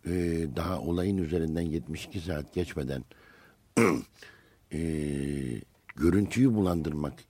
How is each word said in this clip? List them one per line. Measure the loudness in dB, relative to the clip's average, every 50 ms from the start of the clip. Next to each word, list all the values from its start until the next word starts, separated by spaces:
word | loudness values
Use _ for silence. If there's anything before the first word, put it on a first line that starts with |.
| _
e, | -2 -2 0 0 0 0 0 -2 -2 -2
daha | -4 -2 -2 -2 -4
olayın | -2 -2 0 0 0 0 0
üzerinden | 0 0 0 0 0 0 0 0 -2
yetmiş | -2 -2 -2 -4 -4 -6 -10 -10 -10
iki | -8 -10 -8
saat | -6 -4 -6 -6 -6 -4 -4
geçmeden, | -4 -4 -2 -4 -6 -4 -4 -4 -6 -8 _ -20 -20 -20 -20 -20 -20 -20 -20 -20 _ _ _ _
<clears throat> | 4 4 4 4 2 -2 -10 _ -20 -20 -20 -20 -20 _ -20 -20 _ _ _ -6
e, | -4 -2 -2 -2 -2 -2 -2 -2 -2 -2 -2 -4 -4 -4 -4 -6 -8 -10 _ _ _ _ -20 -6
görüntüyü | 2 4 6 6 6 4 2 4 4 4 6 6
bulandırmak | 4 4 4 4 2 0 -2 -2 -2 -4 -4 -6 -8 -20